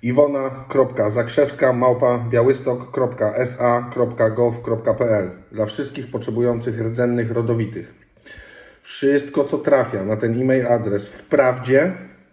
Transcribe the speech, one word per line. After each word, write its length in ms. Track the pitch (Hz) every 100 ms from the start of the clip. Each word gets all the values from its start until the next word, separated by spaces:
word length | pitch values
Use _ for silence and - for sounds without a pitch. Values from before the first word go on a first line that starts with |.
Iwona 600 | 120 127 147 139 135 131 -
kropka 420 | 139 127 - 107
zakrzewska 600 | 113 117 - 143 - 135
małpa 540 | 123 127 123 127 120 117
białystok 600 | 120 123 131 135 123 -
kropka 440 | - 123 - 107
S 220 | 117 127 -
A 300 | 123 120 120
kropka 380 | 127 120 120 113
gov 320 | 110 120 117
kropka 320 | - 113 -
P 100 | 110
L. 260 | 120 107 92 90 -
Dla 140 | 107 104
wszystkich 440 | - 143 - 117
potrzebujących 720 | 120 117 113 120 120 117 113
rdzennych 500 | 113 117 123 120 117
rodowitych. 640 | 120 117 117 104 - 80 - _ _ - - - - - _
Wszystko, 600 | - - 139 143 139 -
co 140 | 139 151
trafia 460 | - 139 117 107
na 120 | 95 107
ten 260 | 113 113
e-mail 240 | 127 131 120
adres 420 | 117 107 101 -
w 140 | -
prawdzie 680 | - - 131 127 117 135 175 185 - - _